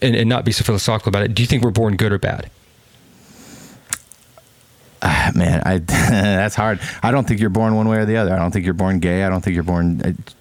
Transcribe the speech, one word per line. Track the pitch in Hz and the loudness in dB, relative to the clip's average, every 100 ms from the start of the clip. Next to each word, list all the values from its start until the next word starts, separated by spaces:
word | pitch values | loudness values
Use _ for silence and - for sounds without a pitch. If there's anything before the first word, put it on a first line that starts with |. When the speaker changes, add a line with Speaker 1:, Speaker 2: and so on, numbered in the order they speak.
Speaker 1:
and, | 127 | 0
and | 117 113 | 2 2
not | 123 | 2
be | 117 | 0
so | 104 | -2
philosophical | - 101 - 110 - | 0 0 0 0 0
about | 98 | 0
it, | 104 | 0
do | 110 | 0
you | 120 | 2
think | 131 | 2
we're | 120 | 2
born | 101 110 95 | 2 0 2
good | 110 | 0
or | 101 | 0
bad? | - - - - _ _ _ - - - - - - - - - - - - - - - _ _ _ _ - - | -2 -4 -10 -18 _ _ _ -20 -20 -20 -20 -20 -20 -20 -20 -20 -12 -12 -12 -20 -20 -20 _ _ _ _ -20 -6
Speaker 2:
Ah, | - 73 78 | -2 0 0
man, | 87 87 85 76 | 0 2 0 0
I, | 92 | -2
<laughs> | 82 | 0
that's | 82 82 110 101 95 104 | 0 2 2 2 2 0
hard. | - 110 98 - - | 0 -2 -2 -6 -4
I | 117 | 0
don't | 135 110 | 0 0
think | 107 | 0
you're | 110 | 0
born | 101 110 | 2 2
one | 110 110 | 2 2
way | 110 | 2
or | |
the | 107 113 | 0 0
other. | 98 | 0
I | 92 | 0
don't | 87 | 0
think | 104 | -2
you're | 90 | -2
born | 87 95 95 | 0 0 0
gay. | 87 92 | 0 0
I | 95 | 0
don't | 92 | 0
think | 95 | -2
you're | 87 | -2
born, | 85 87 85 85 | 0 0 0 0
uh, | - - - - | -4 -6 -10 -10